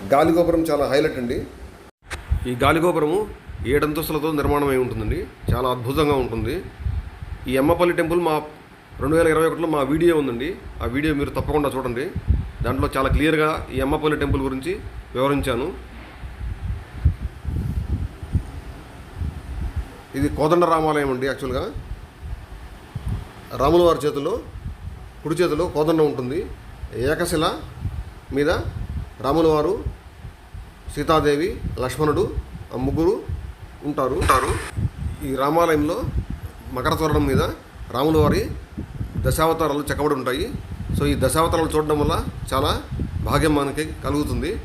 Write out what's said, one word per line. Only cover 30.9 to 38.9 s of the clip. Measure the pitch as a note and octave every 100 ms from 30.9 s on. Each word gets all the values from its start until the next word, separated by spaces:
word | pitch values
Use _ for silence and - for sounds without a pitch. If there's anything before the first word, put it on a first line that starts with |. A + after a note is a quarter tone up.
సీతాదేవి, | - C#3+ D#3 D3 D3 F3 A#3+ - -
లక్ష్మణుడు | B2 - D3+ B2+ A2 - - - -
ఆ | A#2+ C3
ముగ్గురు | C#3+ E3 A#3 - - - - - - C#3+
ఉంటారు, | C#3 C3 D3
ఉంటారు. | - C3 B2+ A2+ - - - - - - C#3+
ఈ | C3
రామాలయంలో | C#3 D#3+ E3+ D#3 D3 G3 C#4+ - - - - - - B2+
మకర | B2+ D#3+
తోరణం | D#3 D3+ C#3+
మీద | C3 E3+ - - - - C#3+
రాముల | D3 D#3
వారి | D3 E3+ A3+ - - - -